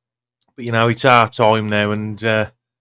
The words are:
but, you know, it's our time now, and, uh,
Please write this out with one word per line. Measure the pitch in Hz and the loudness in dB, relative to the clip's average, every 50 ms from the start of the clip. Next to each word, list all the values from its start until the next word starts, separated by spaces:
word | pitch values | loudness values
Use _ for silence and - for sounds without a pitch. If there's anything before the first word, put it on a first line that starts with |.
| _ _ _ _ _ _ _ _ _ _ _ | _ _ _ _ _ _ _ _ _ _ _
but, | - 120 | -14 -8
you | 117 117 | -4 -2
know, | 113 113 117 | 0 0 0
it's | 117 - - | 0 0 2
our | 139 123 120 113 107 | 4 4 4 4 2
time | - - 120 107 110 110 107 107 | 0 0 2 2 2 0 -2 -2
now, | 104 104 104 104 104 | -2 -2 -2 -2 -4
and, | 107 107 107 107 104 110 | -6 -8 -10 -10 -8 -4
uh, | 113 110 110 107 107 - _ _ _ _ _ | -2 -2 -2 -2 -4 -8 _ _ _ _ _